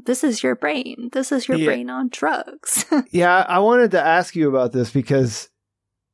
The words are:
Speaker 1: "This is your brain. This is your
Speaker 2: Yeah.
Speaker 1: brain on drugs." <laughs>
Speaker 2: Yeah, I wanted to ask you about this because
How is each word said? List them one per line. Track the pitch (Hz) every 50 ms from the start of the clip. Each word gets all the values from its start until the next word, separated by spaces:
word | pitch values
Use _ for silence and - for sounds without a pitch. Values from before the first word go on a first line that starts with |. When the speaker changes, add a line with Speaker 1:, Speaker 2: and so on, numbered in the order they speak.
| 240
Speaker 1:
"This | - 254 254 -
is | 294 226 - -
your | 254 247
brain. | 240 - 294 302 262 254 - - - 240 240
This | - 262 262 -
is | 285 262 - -
your | 254 160
Speaker 2:
Yeah. | 156
Speaker 1:
brain | 151 - - - 247
on | 254 262 269 247
drugs." | - - - 302 302 - - - - - - - - - - -
<laughs> | 330 285 247 -
Speaker 2:
Yeah, | - 180 175 175 175 185 180 -
I | 175 180
wanted | 202 220 240 247 240 214
to | 180 175
ask | 143 160 165 180 175 - -
you | 170 156 143
about | 135 131 127 120
this | 120 127 120 110
because | - 139 123 - 143 135 131 117 107 - - - _ _ _ _ _ _ _ _ _ _ _ _